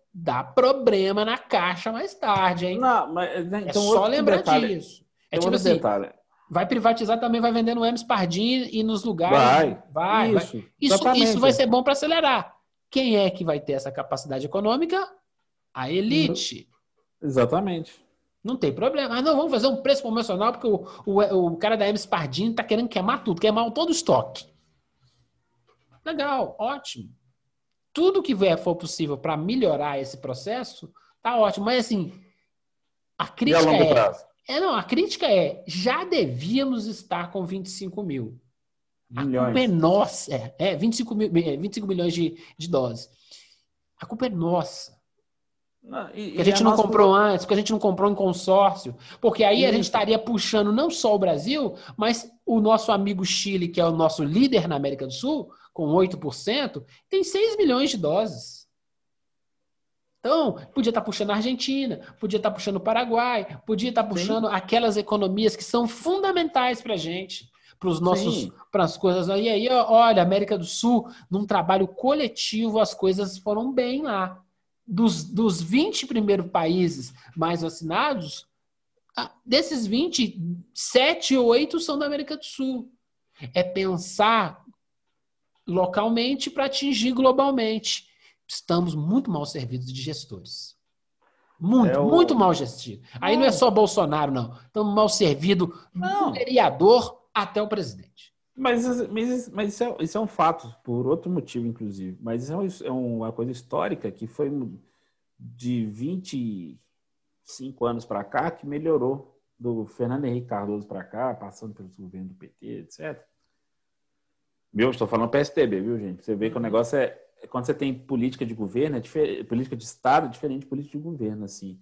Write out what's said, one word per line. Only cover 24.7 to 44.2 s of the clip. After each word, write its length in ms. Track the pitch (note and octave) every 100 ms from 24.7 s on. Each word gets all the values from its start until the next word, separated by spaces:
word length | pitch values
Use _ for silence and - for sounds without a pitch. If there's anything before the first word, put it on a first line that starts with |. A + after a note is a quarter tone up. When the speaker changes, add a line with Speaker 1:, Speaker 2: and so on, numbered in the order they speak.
| _ _ _ _ _ _ _ _ _ _ _ _ _ D#4+
Speaker 1:
Legal, 500 | D4+ C#4+ C4 F3 -
ótimo. 520 | A3+ C#4 - A#2+ F#2 _ _ _ _ _ _ _ _
Tudo 300 | - F4+ F#4+
que 140 | - G3+
vier, 220 | G3 E3
for 180 | F3+ E3
possível 420 | E3 - D3+ C3+
pra 180 | E3 D3+
melhorar 640 | F3 B3+ G3 C#3+ D3 C#3
esse 180 | C3+ C#3
processo, 760 | - B2 G3 B3 A#3+ - D#3+ _ _ _
tá 140 | A3+ A#3+
ótimo. 280 | G#3 G3+ G#3
Mas, 200 | B3+ -
assim, 280 | G#3 E3 - _ _ _ _ _ _ _ _ _ -
a 60 |
Speaker 2:
E 40 | -
a 0 |
Speaker 1:
crítica 380 | - B3 - D#4
Speaker 2:
longo 180 | F3+
Speaker 1:
é, 100 | D#3
Speaker 2:
prazo? 320 | B2+ G2+ - - _ -
Speaker 1:
É, 120 | C#4
não, 140 | F#4
a 100 | A3+
crítica 420 | - C4 G#4 - C#4+
é, 380 | G3 D3+ - -
já 380 | F3+ G#3+ D4 F#4
devíamos 800 | E4 D3+ B2 D#3+ B3+ C4+ A#3+ G#3+
estar 460 | G#3 - F3 F3
com 140 | G3 F3
vinte 200 | F#3+ F#3
e 40 |
cinco 300 | - F#3+ F#3+
mil. 380 | F#3+ C3+ A2 - _ _ _ _ _ _ _ A#2+
A 80 |
Speaker 2:
Milhões. 220 | C#3 B2+ B2+
Speaker 1:
culpa 140 | E3+
é 80 | A#3+
nossa. 680 | E3+ D#3+ G3 - - -
É, 220 | C3+ A2+ -
é, 180 | D3 C#3+
vinte 180 | A3+
e 40 | A3+
cinco 160 | A3+ G#3
mil, 120 | G#3
é, 300 | E3+ E3 C#3
vinte 160 | G3
e 20 | A3
cinco 120 | G3
milhões 260 | F3+ F3
de, 240 | F3 D#3+ - - -
de 100 | E3
doses. 400 | D3 B2 A#2 - _ _ - _ _ _ _ _ -
A 60 | F3+
culpa 220 | A3+